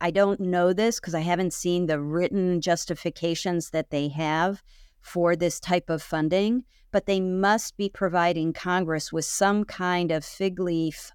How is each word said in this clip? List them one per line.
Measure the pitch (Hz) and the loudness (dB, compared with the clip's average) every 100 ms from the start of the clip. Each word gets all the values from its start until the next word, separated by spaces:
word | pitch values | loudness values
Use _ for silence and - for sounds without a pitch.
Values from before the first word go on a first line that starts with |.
I | 175 | 0
don't | 180 202 202 | 4 4 4
know | 185 180 180 | 0 4 4
this | 185 220 233 | 4 2 0
'cause | - 165 | -4 -2
I | |
haven't | 165 175 180 | 0 0 0
seen | - 180 175 175 | -2 -2 0 0
the | 151 | 0
written | 147 160 180 202 185 175 | -2 0 0 0 2 0
justifications | 160 170 - 165 175 - 170 165 190 175 - | 2 0 -2 -6 -6 -4 -4 -2 -2 -4 -2
that | 160 156 | -4 -4
they | 147 147 | -2 -2
have | 147 156 160 180 196 - - - _ | -2 -2 0 0 -2 -12 -20 -20 _
for | - 175 170 170 | -8 0 2 2
this | 175 - | 0 -2
type | - 180 - | 0 0 0
of | 160 | -6
funding, | - 160 156 185 208 247 - _ _ | -2 -2 2 2 2 0 -4 _ _
but | 202 - | -2 0
they | 196 | 0
must | 185 185 196 220 - - | 0 2 2 2 0 -4
be | 202 | -6
providing | - 190 175 170 170 160 | -2 0 2 2 2 0
Congress | 160 180 180 170 156 - | -2 0 0 0 -2 -4
with | 160 | -4
some | 156 - 196 208 | -4 0 2 2
kind | 208 - 180 180 175 | -2 -4 -2 0 0
of | 160 - | -2 -4
fig | - 196 180 | -4 -4 -2
leaf | 180 165 160 - - | -2 0 -2 -4 -14